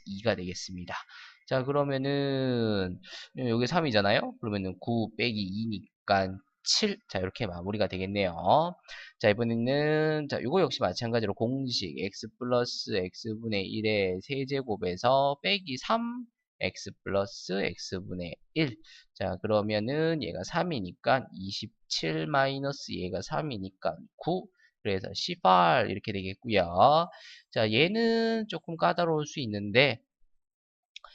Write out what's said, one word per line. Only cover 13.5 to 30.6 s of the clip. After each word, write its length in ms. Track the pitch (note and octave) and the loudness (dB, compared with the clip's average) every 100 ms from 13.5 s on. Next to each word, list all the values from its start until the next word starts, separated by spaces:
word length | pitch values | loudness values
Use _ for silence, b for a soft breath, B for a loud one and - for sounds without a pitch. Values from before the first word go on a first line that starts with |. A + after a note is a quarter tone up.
| G2+ F#2+ | -2 -2
일의 540 | A2 G#2+ G#2 F#2+ F#2 | 0 2 2 2 0
세제곱에서 1120 | - C3+ C3+ C#3 C3 G2 F2+ F#2 B2 C3+ C#3 C#3+ | -4 -4 -2 -2 -2 -2 -2 0 4 4 4 0
빼기 340 | F#3+ G3+ F#3 B2+ | -2 -2 -4 -6
삼 480 | - A3+ A#3 B3 A#3 _ _ - | -2 -2 -2 -8 -12 _ _ -6
X 300 | F#2 - G2+ - | -6 -6 -12 -10
플러스 480 | F#2+ G2 G2+ - - F#2 - - - | -2 0 -2 -6 -6 -4 -4 -6 -8
X분의 440 | F#2+ G2+ F#2 E2+ C#2+ _ D#3 | -8 -8 -8 -8 -12 _ -2
일. 200 | D3 A2 B B B | -2 -2 B B B
자, 240 | - F#2+ F#2 | -6 -4 -2
그러면은 800 | G#2+ G#2+ G#2 G#2+ A2+ D3 D#3+ E3 | 2 2 2 0 0 0 0 0
얘가 160 | G2+ - | -2 -6
삼이니까 840 | F#2+ D#3+ F3 C#3 F2+ - - B2+ - | -4 -2 -2 -2 -6 -2 2 2 0
이십칠 920 | F#2 F#2+ - G#2+ - - - D#3+ D#3 D#3 | -10 -8 -8 -10 -14 -8 -4 -2 -2 0
마이너스 680 | C#3+ C3+ C#3 C#3 C#3 - | 2 2 0 -4 -6 -8
얘가 280 | F2+ - F2+ | -6 -4 -4
삼이니까 760 | - D3+ D3+ A2 F#2+ - F2 D#2+ - - | -4 -4 -4 -6 -10 -6 -6 -6 -12 -8
구. 320 | - F3+ - b b _ | -4 -2 -4 b b _
그래서 260 | G#2+ F#2+ G2+ | -2 -2 -4
십팔 800 | - - F3 F#3 F#3 E3+ C#3 G2+ | -6 -6 2 6 6 6 4 2
이렇게 200 | G2+ - | -2 -4
되겠고요. 540 | G2 F#2+ F#2+ A#2+ G2+ E2+ F2+ B2 D#3 F3 B B B _ | -4 -6 -6 2 2 4 6 8 6 2 B B B _
자, 200 | - A2 | 0 2
얘는 760 | A2 E3+ A3 A3+ A3+ A3+ A3+ A3 | 4 4 2 2 2 0 -2 -4
조금 300 | E3 - E3 | -8 -8 0
까다로울 480 | E3+ F3 E3+ D#3 D3 | 0 2 2 0 -2
수 120 | D#3+ | -6
있는데, 580 | A#2+ G#2 G2+ A2+ C#3 A2 _ _ _ _ _ _ | -4 -4 2 4 4 2 _ _ _ _ _ _